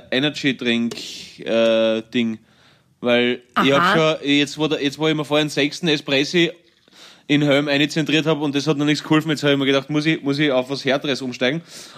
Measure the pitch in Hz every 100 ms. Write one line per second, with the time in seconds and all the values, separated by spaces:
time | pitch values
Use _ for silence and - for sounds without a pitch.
0 | - 131 147 143 143 120 120 117 117 -
1 | - - - - - 113 113 113 113 110
2 | 113 123 117 110 _ _ _ _ _ _
3 | 120 120 123 120 - - 139 139 175 165
4 | 156 156 143 143 139 151 151 143 139 139
5 | 156 156 143 147 151 147 143 - 175 147
6 | - 139 143 175 170 - _ _ _ -
7 | - - - 147 147 139 147 143 147 165
8 | 143 151 151 151 151 139 143 143 147 147
9 | - 156 160 147 147 139 135 139 135 151
10 | 151 156 139 139 151 127 123 135 135 139
11 | 147 123 131 120 127 165 - - -